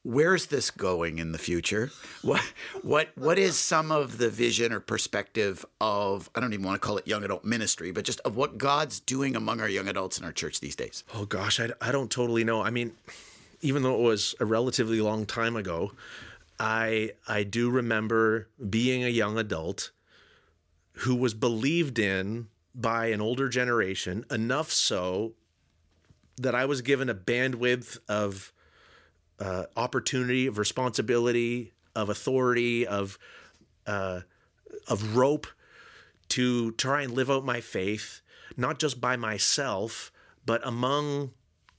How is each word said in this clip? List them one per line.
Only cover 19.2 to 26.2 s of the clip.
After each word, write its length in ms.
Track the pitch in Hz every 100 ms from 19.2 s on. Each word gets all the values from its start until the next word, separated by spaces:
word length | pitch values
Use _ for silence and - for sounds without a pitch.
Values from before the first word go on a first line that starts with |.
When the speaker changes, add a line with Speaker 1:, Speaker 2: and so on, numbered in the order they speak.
| 104 110
Speaker 2:
adult 520 | 107 85 82 98 - _ _ - - _ _ _ _ _ _ -
who 180 | 127 123
was 160 | 123
believed 640 | 107 123 113 131 170 151 117
in 500 | 101 95 95 113 110 _ _ 123
by 300 | 113 117 113
an 140 | 107
older 280 | 107 123 135
generation, 760 | 123 123 117 95 95 - 95 -
enough 400 | 113 113 139 156
so 640 | - - 101 92 92 113 - _ _ _ _ _ _ _ _